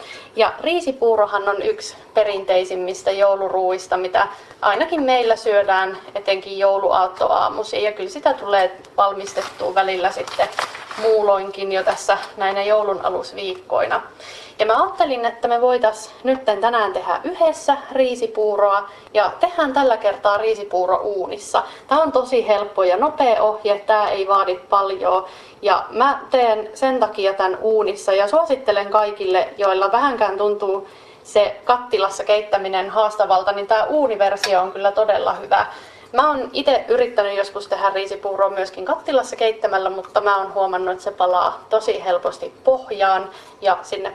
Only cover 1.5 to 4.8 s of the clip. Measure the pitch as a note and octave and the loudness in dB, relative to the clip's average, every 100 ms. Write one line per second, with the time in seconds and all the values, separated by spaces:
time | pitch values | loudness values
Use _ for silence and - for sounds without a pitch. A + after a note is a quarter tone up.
1.5 | G3 A3 G#3+ - - - A3 G#3 G3 F#3+ | -2 -2 -4 -8 -16 -2 0 2 0 0
2.5 | F#3 F#3 F#3 F3+ F#3+ G3 G3 G3+ G3 F#3+ | 0 0 -4 -6 -4 -4 2 2 2 0
3.5 | F#3 F#3 F#3 - F3+ F#3 F#3 G3 - - | 0 0 -2 -2 -4 0 0 -2 -4 -20
4.5 | - G#3 G#3 | -4 0 2